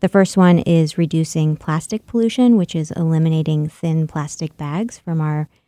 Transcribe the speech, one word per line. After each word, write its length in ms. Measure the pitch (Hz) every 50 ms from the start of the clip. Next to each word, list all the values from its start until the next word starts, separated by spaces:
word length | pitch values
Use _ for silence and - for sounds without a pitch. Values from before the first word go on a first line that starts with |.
The 80 | - 185
first 260 | - 196 190 190 -
one 260 | 196 185 180 175 165
is 360 | - - 170 165 160 151 -
reducing 600 | - 170 156 - 160 160 156 - 160 156 156 151
plastic 500 | 156 - - 151 160 - - 220 220 -
pollution, 500 | - - 233 226 226 - - 247 247 233
which 180 | 208 175 - -
is 160 | 165 156 - -
eliminating 760 | - 165 160 160 156 160 160 160 160 156 156 156 151 151 156
thin 380 | - _ - 165 160 160 160
plastic 500 | 156 - 156 147 147 - - 165 156 -
bags 420 | - 151 143 147 180 226 233 - -
from 220 | _ 170 165 160
our 260 | 156 151 151 151 151 - _ _ _